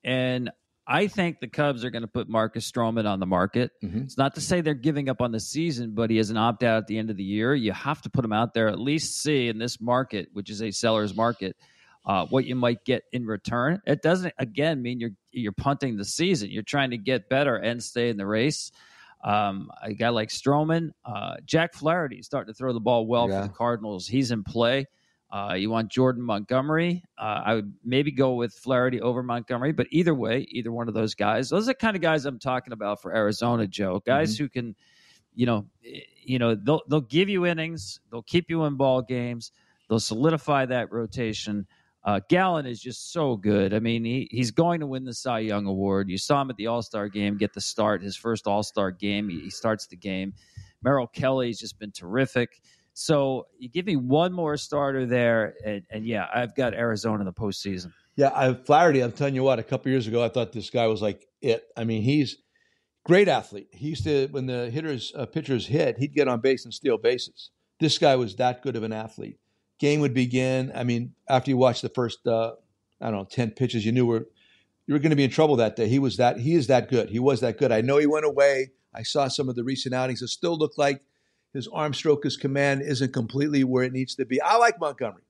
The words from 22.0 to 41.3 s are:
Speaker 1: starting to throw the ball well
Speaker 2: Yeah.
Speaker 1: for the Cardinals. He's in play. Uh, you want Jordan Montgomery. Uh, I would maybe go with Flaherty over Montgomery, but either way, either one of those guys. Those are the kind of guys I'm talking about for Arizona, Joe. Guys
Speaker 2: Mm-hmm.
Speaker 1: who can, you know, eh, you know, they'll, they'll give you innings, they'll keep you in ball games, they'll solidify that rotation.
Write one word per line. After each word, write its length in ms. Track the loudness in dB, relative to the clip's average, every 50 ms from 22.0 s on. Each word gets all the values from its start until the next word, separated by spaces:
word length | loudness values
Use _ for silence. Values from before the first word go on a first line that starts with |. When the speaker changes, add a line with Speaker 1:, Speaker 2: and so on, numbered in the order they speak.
| -2 -4 -8 -12
Speaker 1:
starting 320 | -12 -6 -6 -6 -6 -8 -10
to 40 |
throw 140 | -6 -4 -2
the 80 | -2 0
ball 280 | 2 2 2 2 2
well 200 | 2 2 2 2
Speaker 2:
Yeah. 140 | 2 0 -2
Speaker 1:
for 60 | -2 -4
the 40 | -4
Cardinals. 540 | -2 -2 -2 -2 -2 -4 -8 -8 -8 -8
He's 240 | -2 -2 0 0 0
in 120 | -2 -4 -4
play. 420 | -4 -2 0 2 2 2 0 -2 -6 _ _ _ _ _ _ _ _
Uh, 260 | -10 -8 -6 -4 -2
you 120 | -2 -2 0
want 220 | 0 -2 -2 -2
Jordan 320 | 2 2 2 2 2 0 -2
Montgomery. 800 | -2 -2 -4 -2 -2 -2 -2 0 0 0 0 0 0 -2 -4 -6 _ _ -8
Uh, 220 | -6 -4 -4 -2 0
I 100 | 0 0
would 180 | 0 -2 -6 -12 _ _
maybe 280 | 0 0 2 2 0
go 240 | 2 2 2 2 2
with 180 | 0 -2 -4 -6
Flaherty 480 | -10 -4 0 2 2 2 2 0 0
over 200 | -2 -2 -2 -2 -4
Montgomery, 500 | -4 -4 -6 -4 -4 -4 -2 -2 -2 0
but 140 | -2 -4 0
either 240 | 2 2 4 4 2
way, 320 | 2 0 0 0 -2 -2 -4
either 200 | -8 -8 -6 -4
one 160 | -4 -4 -4
of 60 | -2 0
those 220 | 0 0 -2 0
guys. 340 | 0 0 0 2 0 0 0
Those 140 | 0 0 0
are 80 | 0
the 40 | -2
kind 220 | _ 0 0 0
of 40 | 2
guys 240 | 2 2 2 2 0
I'm 140 | -4 -8 -6
talking 320 | -4 -4 -4 -4 -4 -8
about 300 | -10 -6 -4 -4 -4 -4
for 120 | -6 -2 0
Arizona, 540 | 2 2 2 2 2 0 2 2 2 0
Joe. 340 | -2 -2 -2 -2 0 -2 -2 _
Guys 300 | 2 2 2 2 0 0
Speaker 2:
Mm-hmm. 80 | -2 -4
Speaker 1:
who 60 | -6
can, 260 | _ -8 -8 -8 -12 _ _ _ _ _ _ _ _ _ _ _ _
you 120 | 0 2
know, 200 | 2 2 0 -2 -8 _ _ _
eh, 140 | -20 -18 -18 -20 -20 _ _ _
you 160 | -4 0 2
know, 160 | 2 2 2
they'll, 260 | 2 2 2 2 2 2
they'll 140 | 0 0 0
give 260 | 0 0 2 2 2
you 180 | 2 0 0 0
innings, 540 | 0 0 -2 -4 -6 -8 -10 -12 -14 -16 -18 _ _
they'll 120 | -14 -14
keep 280 | -10 0 0 0 0 2
you 140 | 0 0 0
in 120 | 0 2
ball 260 | 2 4 4 4 2
games, 500 | 0 -2 -4 -4 -4 -4 -6 -8 -10 -16 _ _ _ _ _ _ _ _
they'll 100 | 0 0
solidify 680 | 0 0 -2 2 2 2 2 2 0 0 2 2 2
that 260 | 0 0 -2 -2 -2 -4
rotation. 760 | -6 -6 -6 -4 -4 -4 -4